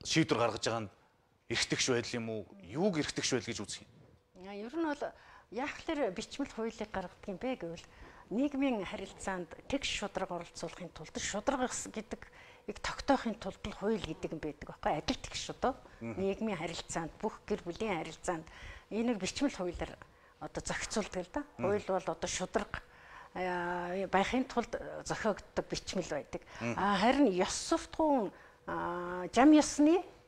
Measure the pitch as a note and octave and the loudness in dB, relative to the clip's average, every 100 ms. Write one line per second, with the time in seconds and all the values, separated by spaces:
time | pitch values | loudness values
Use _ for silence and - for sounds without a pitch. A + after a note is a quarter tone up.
0 | - D#3+ D#3 A#2+ A#2 A2+ A#2+ A2+ G#2 - | 0 4 6 6 4 2 0 -2 -4 -12
1 | _ _ _ _ - A#2 - D3 - A#2+ | _ _ _ _ -4 -2 0 2 4 2
2 | A2+ A#2+ A2+ A2 F#2+ - E2+ B2 G#3 D#3+ | 2 -4 -4 -6 -8 -16 -10 0 2 2
3 | C#3 - - B2 A2+ G#2+ G2+ - - - | 0 0 2 0 0 -6 -6 -10 -14 -20
4 | - - _ F#3 F#3 G3+ A3 D#4+ D#4+ C#4+ | -20 -20 _ -18 -12 -10 -8 -4 -2 -2
5 | E3+ - - - - G#3 D4 - - D4+ | -4 -8 -20 -20 -10 -4 -4 -4 -4 0
6 | A#3 F3+ - - C#4+ - A3+ - G#3+ F#3+ | 0 -2 -8 -6 -6 -2 -4 -4 -6 -4
7 | F3+ - - F3+ B3 B3+ E3+ E3 - - | -6 -10 -10 -6 -4 -4 -6 -8 -14 -18
8 | - - - G3+ C#4+ C4+ C#4 A3 E3+ G#3 | -18 -18 -6 0 0 2 2 2 -2 -6
9 | F#3+ - - F#3 E3+ - - C#4 - - | -10 -8 -4 -4 -6 -12 -2 -2 0 -2
10 | G#3 F#3 F#3 F3 E3+ - D#3 - F3 - | -2 -2 -2 -4 -6 -8 -8 -8 -12 -12
11 | D#3 A#3+ - G#3 - C4 B3+ - - A3 | -10 -6 -4 0 0 2 0 -2 -6 -8
12 | - A3 - - - - - - - - | -8 -10 -12 -20 -20 -18 -12 -6 -6 -4
13 | - C4+ A#3 G3+ F#3+ - G#3+ - G3+ A3 | 4 4 4 -4 -6 -6 -8 -2 0 0
14 | D#3 D#3+ E3 D#3+ D#3 - - - - D3+ | -2 -6 -6 -4 -6 -8 -12 -4 0 0
15 | - C4 - - - D3+ B3 - - - | 0 -2 -4 -8 -8 0 0 0 -10 -10
16 | A#3 - G3 G3 A3 F3 E3 E3+ - E3+ | -6 -2 0 0 -2 -2 -4 -6 -4 -4
17 | D#3+ - G#3+ - - G#3 E3+ E3+ A3 E3+ | -4 -4 -6 -6 -4 -4 -4 -4 -2 0
18 | D#3 D#3+ - E3+ D#3+ - - - - G3+ | -2 -6 -2 -2 -4 -14 -14 -14 -6 -2
19 | A#3 G#3+ F3+ - C#4 - F3+ E3 D#3+ - | 0 0 -2 0 0 0 -4 -4 -6 -8
20 | - - - - D3+ E3 - F3 - A3+ | -18 -20 -20 -14 -8 -6 -4 -4 -2 -2
21 | F#3 F#3 E3+ D4 C#4+ - F3+ G#3 - F#3+ | -2 -4 -4 -6 -6 -2 0 2 2 0
22 | F#3 E3+ F3+ - F#3 - G#3 - - - | 0 -4 -2 -2 0 0 -2 -8 -12 -20
23 | - - - F3+ F3+ F3+ F3 F3+ F3 F#3+ | -20 -18 -12 -4 -2 0 -2 -2 -2 -2
24 | F#3 F#3+ G3 B3+ B3+ - G#3+ - D3 D#3 | 2 4 4 2 0 -2 -2 -4 -8 -8
25 | - D3+ A3+ F#3 - - - F3 - F#3+ | -4 -2 0 0 -2 -4 -2 -4 -2 -4
26 | E3 D3 - - - - A#2 A#2 G3 G3 | -2 -4 -4 -10 -10 -4 -2 2 4 6
27 | A3 C#4+ C4 F3+ F#3 - - E4 - - | 6 8 6 6 2 0 0 0 0 0
28 | D#4 C4+ F#3 - - - - E3+ E3+ F3 | 4 4 2 -4 -20 -16 -6 -4 -2 -2
29 | F3+ F3+ F3+ A3+ C#4+ D4+ C#4 - D4 F4+ | -4 -4 0 8 12 12 8 6 8 8
30 | - - | 2 -14